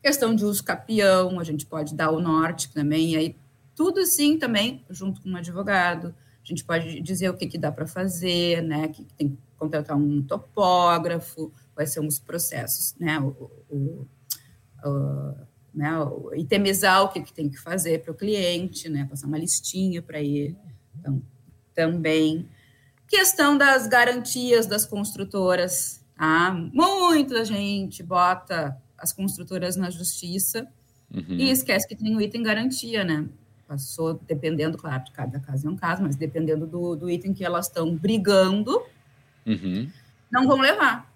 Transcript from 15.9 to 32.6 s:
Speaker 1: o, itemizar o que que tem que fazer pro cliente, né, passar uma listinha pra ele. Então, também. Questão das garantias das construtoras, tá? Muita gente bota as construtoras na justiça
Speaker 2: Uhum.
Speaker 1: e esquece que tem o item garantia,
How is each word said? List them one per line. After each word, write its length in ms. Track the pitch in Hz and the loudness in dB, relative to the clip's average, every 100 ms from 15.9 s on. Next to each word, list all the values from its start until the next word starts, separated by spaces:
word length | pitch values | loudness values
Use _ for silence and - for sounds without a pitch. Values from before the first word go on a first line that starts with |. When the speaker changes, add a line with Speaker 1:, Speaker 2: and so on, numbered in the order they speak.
| 160 | -2
Speaker 1:
o, 340 | 143 - - | -4 -6 -8
itemizar 680 | 151 175 208 196 196 202 185 | -8 0 2 2 2 4 4
o 60 | 196 | 4
que 120 | 185 | 0
que 100 | - | -10
tem 160 | - 143 | -6 -6
que 120 | - | -6
fazer 420 | 165 185 165 160 | -6 -4 0 -2
pro 140 | - 151 | -2 -6
cliente, 720 | 202 208 175 175 180 - 165 | -2 0 0 0 -4 -8 -6
né, 160 | 143 139 | -4 -4
passar 200 | 143 139 | -6 -6
uma 100 | 156 | -4
listinha 640 | 175 - - 185 190 170 | -2 -2 -2 -2 -2 -2
pra 180 | 165 156 | -6 -6
ele. 380 | 147 143 143 185 175 117 _ 147 | -2 -2 -2 -8 -18 -20 _ -12
Então, 220 | 147 135 - _ _ _ _ - | -4 -4 -6 _ _ _ _ -2
também. 720 | 165 170 160 160 156 160 - - _ _ _ _ _ | 0 0 0 2 2 0 -8 -18 _ _ _ _ _
Questão 500 | 403 381 - 285 285 | 4 4 4 4 6
das 300 | 277 262 220 | 6 6 6
garantias 800 | 247 240 247 - 254 247 233 214 | 4 6 2 -4 -4 4 4 4
das 180 | 208 - | -2 -2
construtoras, 1200 | 208 208 - 196 196 180 180 180 180 - - _ - | -4 -6 -6 -6 0 2 2 0 -2 -6 -8 _ -2
tá? 360 | 156 160 180 | 2 4 2
Muita 920 | 180 165 254 359 392 349 311 262 240 | 0 -2 4 4 6 4 6 4 0
gente 600 | 220 202 202 202 190 - | 0 -2 -2 -2 -4 -8
bota 760 | 175 180 180 185 - 175 147 135 _ - | -2 4 4 2 -2 -4 -4 -6 _ -8
as 160 | 165 | -8
construtoras 640 | - 190 190 170 185 180 185 | -4 -4 -4 -8 -4 -4 -2
na 140 | 175 | -4
justiça 800 | 170 180 - 175 185 - 226 262 _ _ _ _ | -4 -6 -6 -6 -2 -2 -4 -10 _ _ _ _
Speaker 2:
Uhum. 140 | 202 165 | -10 -6
Speaker 1:
e 200 | 175 262 | 0 2
esquece 380 | 262 - 196 - | 2 2 0 0
que 80 | 214 | -4
tem 200 | 214 220 | 0 0
o 60 | |
item 220 | 208 233 | 0 0
garantia, 600 | 220 214 | 0 0